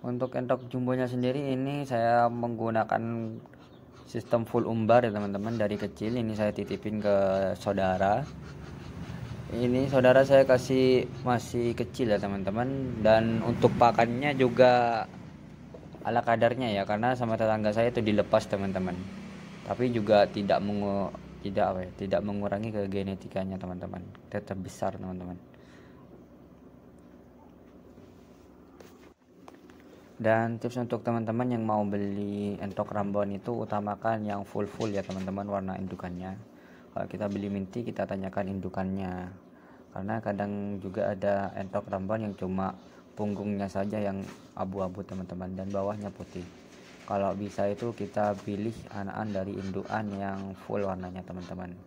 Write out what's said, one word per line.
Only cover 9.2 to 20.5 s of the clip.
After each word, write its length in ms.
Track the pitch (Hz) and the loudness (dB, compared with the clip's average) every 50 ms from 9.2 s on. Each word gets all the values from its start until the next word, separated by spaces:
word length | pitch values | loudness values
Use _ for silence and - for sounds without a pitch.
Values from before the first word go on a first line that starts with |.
| - - - - - - | -10 -10 -10 -10 -8 -6
Ini 400 | - 113 123 123 123 127 135 135 | -4 0 2 2 2 2 2 4
saudara 320 | 135 135 123 127 127 135 | 4 8 8 10 10 10
saya 240 | 135 135 139 135 135 | 10 10 10 8 10
kasih 640 | 131 127 123 - - 131 131 131 127 127 123 - - - - - | 10 6 4 6 2 4 6 6 6 6 6 4 0 -6 -4 0
masih 480 | 127 120 120 - - - 123 120 120 113 | 0 0 0 0 -2 -2 0 0 0 0
kecil 400 | - 120 123 - - 131 113 104 | -2 -4 -6 -2 -2 2 2 2
ya, 80 | 98 | 2
teman-teman. 800 | 101 101 98 98 95 98 98 113 123 131 139 135 135 127 120 110 | 2 -2 -4 -2 -2 -2 0 0 0 0 -2 -4 -4 -4 -4 2
Dan 400 | 107 107 110 113 113 113 113 113 | 6 8 8 8 6 4 2 2
untuk 320 | - 120 120 - - 123 - | 2 0 2 6 6 6 8
pakannya 560 | - 120 117 110 117 117 117 120 123 139 147 143 131 | 8 6 6 8 6 4 4 2 0 0 0 2 4
juga 640 | 131 123 120 120 127 123 123 123 120 117 117 113 101 - - - - - - - - - - - - - - - - - - - - | 4 4 8 8 8 10 10 8 6 4 2 0 -2 -4 -10 -16 -16 -16 -18 -18 -18 -18 -18 -18 -18 -18 -18 -18 -16 -16 -16 -8 -4
ala 160 | 107 113 120 | 0 0 2
kadarnya 480 | - 120 117 113 117 117 120 127 131 117 | 4 4 4 6 6 4 4 2 -2 0
ya, 160 | 104 98 98 | 0 0 0
karena 320 | 92 104 104 113 123 127 123 | 0 0 2 2 2 2 2
sama 160 | 120 113 113 | 0 0 0
tetangga 400 | 110 113 110 110 107 107 107 104 | 2 2 2 2 2 2 2 4
saya 160 | 113 117 123 | 4 4 4
itu 80 | 120 123 | 4 2
dilepas, 480 | 110 107 104 104 101 - 107 110 104 | 2 4 4 4 4 4 4 2 4
teman-teman. 480 | - - 98 98 95 95 92 92 92 87 90 95 - - - - - - - - - - - | 2 -2 -2 -2 -2 -2 -2 -2 -2 -4 -6 -8 -10 -12 -12 -14 -14 -14 -14 -16 -16 -16 -14
Tapi 260 | - - 101 113 123 127 120 | -6 -6 -2 0 0 0 2
juga 320 | 113 104 107 107 104 101 | 0 4 8 8 8 8
tidak 320 | 92 - 107 101 98 | 8 4 -4 2 2